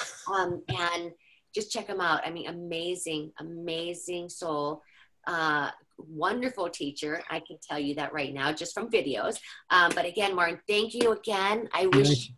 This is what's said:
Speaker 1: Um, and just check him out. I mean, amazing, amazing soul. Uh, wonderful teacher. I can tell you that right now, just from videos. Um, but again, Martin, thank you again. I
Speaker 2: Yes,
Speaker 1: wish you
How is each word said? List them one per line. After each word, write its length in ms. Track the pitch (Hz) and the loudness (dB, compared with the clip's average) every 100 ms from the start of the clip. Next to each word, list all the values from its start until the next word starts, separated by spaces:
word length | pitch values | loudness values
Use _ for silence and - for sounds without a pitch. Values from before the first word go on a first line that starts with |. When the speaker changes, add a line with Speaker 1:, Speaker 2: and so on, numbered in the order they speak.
| - - - | -10 -10 -2
Speaker 1:
Um, 300 | 196 175 175 - | 0 0 -2 -4
and 420 | 185 170 170 170 - _ _ _ | -2 0 -2 -6 -12 _ _ _
just 180 | 208 208 | -6 -4
check 160 | 226 208 | -6 -4
him 120 | 190 | 0
out. 220 | 175 156 160 | 2 2 0
I 60 | |
mean, 160 | 165 - | -6 -8
amazing, 840 | 170 175 165 175 180 170 156 156 - | -8 -6 -4 -4 -4 -4 -4 -6 -10
amazing 920 | 160 170 170 165 170 170 - 175 175 | -12 -8 -6 -4 -4 -8 -6 -8 -8
soul. 520 | - 170 147 147 156 _ - - _ - | -8 -4 -2 -2 -4 _ -20 -20 _ -4
Uh, 420 | 165 160 147 139 - _ - | 0 2 2 0 -6 _ -20
wonderful 720 | 156 156 180 240 254 254 175 | -14 -2 0 0 -2 -2 -4
teacher. 540 | - 143 143 151 160 - | -4 -6 -4 -4 -4 -4
I 100 | 160 | -8
can 180 | - 156 - | -8 -18 -8
tell 120 | 147 | -4
you 160 | 143 143 | -2 -2
that 180 | 139 | -4
right 200 | 151 135 | -4 -4
now, 180 | 135 143 | -2 -2
just 220 | 156 170 | 0 -4
from 160 | 208 226 | -6 0
videos. 480 | 220 147 113 - - - - - | 2 2 0 -2 -4 -8 -18 4
Um, 220 | 180 170 175 | 6 6 4
but 100 | 175 | 0
again, 300 | 190 196 185 | 2 2 4
Martin, 240 | 170 170 - | 2 0 0
thank 260 | 208 220 | 2 2
you 180 | 233 233 | 4 4
again. 580 | 208 - 196 196 220 220 | 4 0 2 2 2 0
I 160 | 165 185 | 2 6
Speaker 2:
Yes, 160 | 139 143 | 8 8
Speaker 1:
wish 200 | 135 | 6
you 60 | - | 0